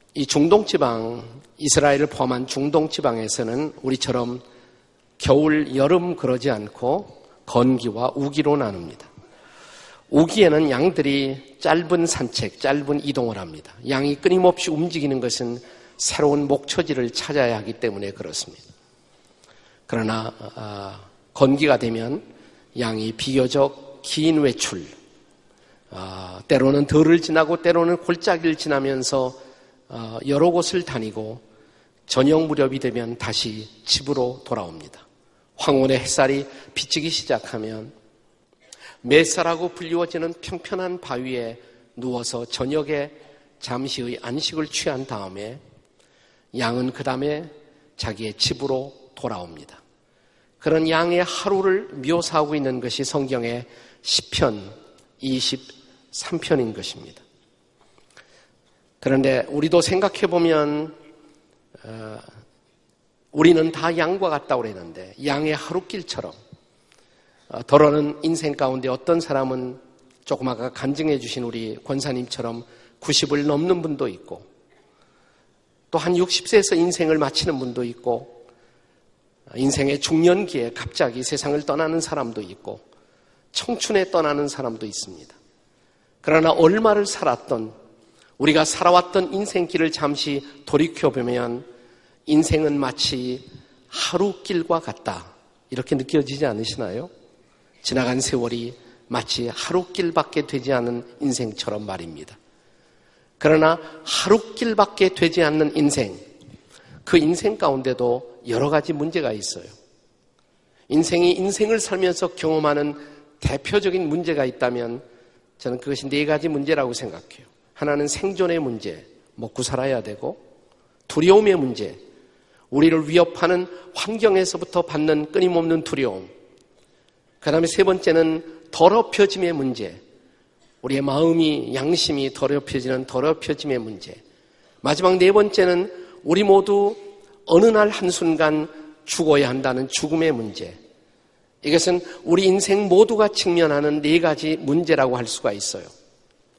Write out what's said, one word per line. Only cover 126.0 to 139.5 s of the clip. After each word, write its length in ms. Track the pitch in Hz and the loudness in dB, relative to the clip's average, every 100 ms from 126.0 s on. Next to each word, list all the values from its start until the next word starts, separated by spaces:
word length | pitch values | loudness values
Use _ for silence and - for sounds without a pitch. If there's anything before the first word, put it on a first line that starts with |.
| 123 92 92 - _ _ _ _ _ _ _ _ _ _ | -2 -4 -12 -20 _ _ _ _ _ _ _ _ _ _
그 100 | 151 | 0
다음에 160 | 160 165 | 2 2
세 180 | - | 4
번째는 840 | 185 185 180 165 160 160 - - - | 4 4 4 4 4 0 -8 -20 -8
더럽혀짐의 840 | - 175 226 233 - 202 190 175 | 6 8 8 2 4 2 2 -2
문제, 440 | 156 131 113 95 85 _ _ _ _ _ _ _ _ | 0 -2 -4 -8 -12 _ _ _ _ _ _ _ _
우리의 200 | 127 135 | -4 -2
마음이, 720 | 139 139 170 165 156 143 117 | 0 2 4 4 2 0 -4
양심이 580 | 131 143 175 - 143 135 | -4 0 0 0 0 -2
더럽혀지는 760 | - 139 143 143 139 127 131 131 | -2 0 0 -2 -4 -2 -4 -2
더럽혀짐의 720 | 127 147 156 - 151 147 127 | 0 0 0 -2 -4 -2 -4
문제, 360 | 110 95 76 - _ _ _ _ _ - | -4 -12 -16 -20 _ _ _ _ _ -6
마지막 380 | 135 147 185 185 | -2 2 4 6
네 120 | 185 | 6
번째는 600 | 208 208 202 180 175 196 - - - | 6 4 4 4 4 0 -8 -18 -10
우리 200 | - 185 | 0 2
모두 540 | 208 196 196 202 202 226 - - - - - | 6 6 6 2 2 -2 -16 -20 -20 -12 4
어느 200 | 170 226 | 8 8
날 220 | 214 208 | 6 4
한순간 800 | 202 180 - 165 156 156 151 151 - - - | 2 -2 0 0 4 2 2 -2 -10 -20 -18
죽어야 440 | - - 156 143 | -8 -2 4 4
한다는 400 | 131 | 4